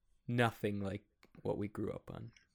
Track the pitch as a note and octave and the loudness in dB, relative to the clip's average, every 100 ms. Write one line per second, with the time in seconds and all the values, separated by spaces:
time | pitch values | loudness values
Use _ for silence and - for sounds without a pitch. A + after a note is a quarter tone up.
0 | _ _ - A#2+ A#2+ - G#2+ G#2 G2 F#2+ | _ _ 0 4 4 4 0 0 -2 -4
1 | - _ - - - - G2+ - G#2+ - | -8 _ -20 -6 -2 0 -2 -2 -4 -4
2 | - E2+ A#2 - _ | -8 -10 -12 -16 _